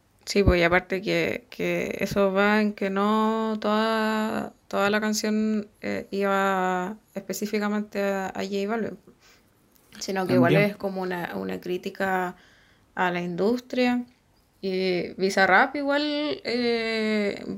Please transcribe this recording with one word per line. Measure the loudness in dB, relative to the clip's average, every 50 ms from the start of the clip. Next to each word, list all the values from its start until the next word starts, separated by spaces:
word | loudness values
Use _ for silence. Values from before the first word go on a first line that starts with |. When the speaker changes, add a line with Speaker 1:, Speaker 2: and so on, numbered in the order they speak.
| _ _ _ _ -8
Speaker 1:
Sí, | -2 0 4 6
pues, | 6 6 6
y |
aparte | 6 6 4 4 2 0 -4 -4
que, | -2 0 0 0 0 0 -2 -6 -8 -12
que | -8 -6 -4 -2 -2 -2 -2 -4 -4 -4
eso | -4 -2 2 2 2 2
va | 4 4 4 4 4 4
en | 2 0 0
que | -2 -4 -2
no | 0 0 2 2 2 2 2 2 0 0 -2 -2 -4 -2
toda, | -2 0 0 2 0 0 0 0 0 0 0 -2 -2 -2 -4 -4 -6 -8 -12 _ _ -6
toda | -2 0 0 2
la | 0 0
canción, | 0 -2 -2 -2 -2 0 0 0 0 0 -2 -2 -4 -6 _ _
eh, | -8 -6 -6 -6 -6 -6
iba | -4 -2 0 0 2 2 2 2 2 0 0 0 0 -2 -4 -6 -8 -12 _ _ -14
específicamente | -12 -10 -8 -8 -6 -6 -4 -2 -2 -2 0 -2 -2 -4 -4 -4 -4
a, | -2 -2 -2 -2 -4 -6
a | -6 -6 -6
J | -4 -4 -4 -2 -2
Balvin, | -2 -4 -4 -6 -8 -12 _ -20 -20 _ _ -20 -20 _ _ _ _ _ _ _ _ _ _ _ -16 -12
sino | -8 -4 -2 -2 0
que | 4 4
igual | 6 6 6
Speaker 2:
También. | 6 6 4 4
Speaker 1:
es | 0
como | -4 -6 -6 -6 -4
una, | -6 -6 -6 -6 -6 -6 -6
una | -6 -6 -6 -6 -6
crítica | -6 -6 -6 -6 -6 -8 -6 -4 -2 -2 0 0 -2 -2 -6 -10 -18 _ _ _ _ _ _ _ _ _ -4
a | -2 0 0
la | 0 -2
industria. | -4 -4 -2 0 0 0 0 0 -4 -6 -2 0 0 0 0 -2 -4 -8 _ _ _ _ _ _ _ _ _ _
Y | -6 -4 -2 -2 0 0 0 0 -2 -4 -4
Bizarrap | -2 -2 2 4 4 6 8 8 6 6 4 0
igual, | -4 -2 0 0 0 0 -2 -2 -2 -2 -4 -6 -6 -6
eh, | -4 -4 -2 0 0 0 0 -2 -2 -2 -2 -2 0 0 0 0 -2 -4 -6 -8 -10 -6